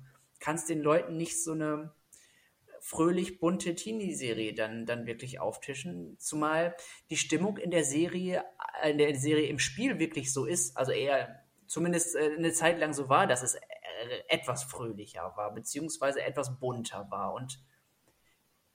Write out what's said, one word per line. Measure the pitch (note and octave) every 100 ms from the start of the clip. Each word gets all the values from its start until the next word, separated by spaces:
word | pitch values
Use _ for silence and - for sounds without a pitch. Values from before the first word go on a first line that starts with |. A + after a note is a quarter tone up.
| - _ _ -
kannst | - D#3+ -
den | D#3
Leuten | D3 D#3+ E3+ E3
nicht | E3 -
so | E3
eine | D#3+ D3+ D3+ D#3 - _ - - _ _ _ _ -
fröhlich | - - E3 F3+ F3+ -
bunte | E3+ F3+ F3+ E3+
Teenie-Serie | G#3+ A3+ F#3+ C#3 B2+ A2 G#2+ G#2+
dann, | A2 A2+ A#2
dann | A#2+ A#2
wirklich | A2+ B2+ C3
auftischen. | G2 - - C3+ F3 F3 E3 -
Zumal | - D3+ D3+ D#3 E3+ F3 - - -
die | D#3
Stimmung | - D#3 G3 G#3
in | F3+
der | E3+
Serie, | C#3+ C#3+ F3 F3+ F3+ F3+ - - - -
äh, | D#3
in | D3
der | D3 C3+
Serie | C#3+ D3+ D3
im | C#3
Spiel | - - C4 F3+
wirklich | D#3+ - C3
so | C#3 C3
ist, | F3 - -
also | B2+
eher | G#2 C3+ C3+ - - _ _ -
zumindest, | - F3 F3 - -
äh, | D3+ D3+
eine | E3
Zeit | D#3+ D#3+ E3
lang | D#3
so | C#3+ C3
war, | C#3+ F#3+
dass | B2
es, | B2+
äh, | - - - F2+ F2 A#2+ A#2 -
etwas | - - A#2+
fröhlicher | - - A#2 G2+ G#2 - F2+ G#2
war, | G#2
beziehungsweise | A2 A#2 C#3+ D#3+ - C#3 C#3
etwas | - C#3 B2+ B2+
bunter | B2+ A#2+ A2 G2 G2
war. | G2 G2 G2+
Und | C3 - _ _ _ _ _ _ _ _ _ _ _